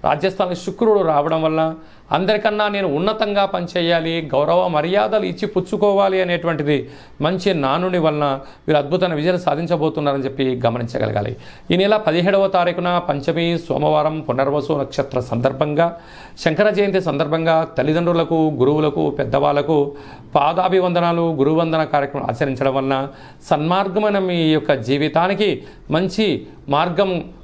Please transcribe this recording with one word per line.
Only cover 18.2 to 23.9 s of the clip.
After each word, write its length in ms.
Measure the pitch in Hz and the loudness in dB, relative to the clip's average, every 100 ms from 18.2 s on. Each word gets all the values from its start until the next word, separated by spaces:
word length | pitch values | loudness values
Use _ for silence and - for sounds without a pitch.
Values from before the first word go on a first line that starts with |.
| 160 165 156 139 | 2 2 0 2
గురువులకు, 540 | 127 151 151 160 151 | 2 4 2 0 -2
పెద్దవాళ్లకు 840 | 143 123 139 147 143 147 151 139 - - - - 156 | -2 -2 2 2 2 2 2 0 -4 -18 -20 -2 2
పాదాభివందనాలు, 1000 | 147 170 180 185 180 175 175 170 165 151 | 2 2 2 2 2 2 2 2 0 2
గురువందన 480 | 139 160 165 160 | 2 2 2 0
కార్యక్రమం 420 | 156 147 139 143 127 | 0 0 0 -4 -4
ఆచరించడం 500 | 120 143 127 135 135 | -2 -4 0 0 0
వలన 320 | 135 135 139 - - - - | 0 -2 -4 -10 -20 -20 -2
సన్మార్గమైన 680 | 151 160 185 196 | 0 2 0 0